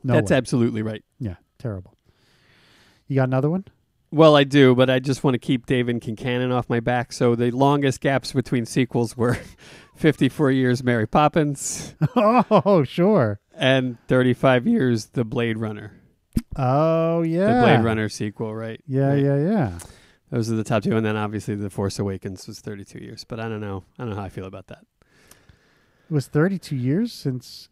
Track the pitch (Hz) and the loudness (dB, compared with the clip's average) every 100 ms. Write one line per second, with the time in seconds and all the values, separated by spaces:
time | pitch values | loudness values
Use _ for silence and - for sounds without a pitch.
0 | 135 151 110 147 123 131 117 110 110 110 | 2 0 2 0 2 0 0 -2 -6 -8
1 | _ _ 113 87 _ _ 120 98 92 _ | _ _ -10 -10 _ _ -10 -10 -14 _
2 | _ _ _ _ _ _ _ _ _ _ | _ _ _ _ _ _ _ _ _ _
3 | _ 135 131 131 143 185 - _ _ _ | _ -2 0 0 0 -2 -6 _ _ _
4 | _ 147 156 147 139 143 131 123 127 131 | _ 6 8 8 6 6 6 6 4 2
5 | 135 123 147 123 - 131 - 131 120 120 | -2 0 0 0 -2 -4 0 -2 0 -4
6 | 113 107 127 123 127 123 - 120 117 123 | -6 -8 -4 -2 0 -2 0 -2 0 -2
7 | 120 - 123 120 120 123 139 143 139 - | -4 0 0 2 0 2 2 2 0 -2
8 | 139 135 - 135 - 131 113 - 127 120 | -2 -2 -2 -4 -2 -4 -2 -2 0 0
9 | 113 - 120 113 - - - - - _ | -2 -2 -2 -2 -8 -20 -20 -20 -20 _
10 | 160 - 135 - 143 135 127 123 123 120 | 0 2 -2 0 0 2 0 0 0 0
11 | 107 175 151 170 147 139 - - - - | 0 2 2 2 -2 -4 -8 -10 -14 -4
12 | 151 240 214 247 - 208 196 185 135 - | -2 2 2 2 4 2 4 2 2 0
13 | 180 208 113 101 _ - 135 135 127 117 | 2 4 2 -2 _ -2 2 2 0 -8
14 | - 127 127 120 139 127 127 233 131 117 | 0 2 2 2 4 4 2 2 2 0
15 | - - 113 123 117 110 113 104 107 - | -2 -6 -4 -2 -2 -2 -6 -8 -14 -20
16 | _ _ _ - - - 127 139 160 165 | _ _ _ -8 -8 -4 0 2 2 0
17 | 165 165 165 165 202 247 233 131 113 110 | 0 -2 -2 0 2 4 4 4 2 0
18 | 107 - 107 - 110 110 113 113 - 131 | -4 -6 -8 -6 -10 -8 -12 -12 -6 -2
19 | 139 143 139 139 160 220 117 87 - - | 0 2 0 0 0 0 -2 -6 -16 -20
20 | _ _ _ 127 113 110 107 113 - 110 | _ _ _ -6 -2 -4 -2 -2 0 0
21 | 107 107 107 107 - 104 101 - 98 - | 0 -2 -4 -6 -6 -6 -6 -4 -4 -4
22 | 98 95 101 92 - 107 - 101 95 - | -6 -6 -10 -14 -16 -16 -14 -14 -16 -18
23 | - 113 - 113 113 107 104 98 - - | -18 -18 -14 -10 -8 -8 -8 -10 -12 -12
24 | 123 101 92 - 95 95 - - _ _ | -10 -8 -10 -12 -14 -16 -20 -20 _ _
25 | _ _ _ - _ _ _ _ _ _ | _ _ _ -20 _ _ _ _ _ _
26 | _ 156 - 147 170 196 - 139 123 160 | _ -6 -2 0 0 -2 -6 -4 -2 -2
27 | 233 - 143 127 - - - | -4 -6 -8 -8 -12 -20 -20